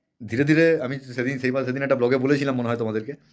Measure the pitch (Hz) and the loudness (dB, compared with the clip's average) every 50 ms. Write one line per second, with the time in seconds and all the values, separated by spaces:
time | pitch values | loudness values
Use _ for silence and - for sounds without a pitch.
0 | _ _ _ - 117 101 113 120 143 147 156 160 165 165 165 156 131 123 139 135 | _ _ _ -16 -12 -6 -2 0 2 4 4 4 6 4 4 2 0 -4 -6 -8
1 | 131 131 120 131 120 131 143 127 131 127 127 135 127 127 127 139 139 135 135 123 | -10 -10 -6 -4 -4 -4 -2 -2 -2 -2 0 0 -2 -2 -2 -2 0 0 2 2
2 | 120 123 131 131 123 131 147 139 143 139 131 123 120 117 117 113 117 110 107 110 | 2 2 2 2 2 2 2 2 0 0 -2 -2 -2 -2 -2 -2 -2 -2 -4 -4
3 | 110 131 147 - _ _ | -6 -8 -12 -16 _ _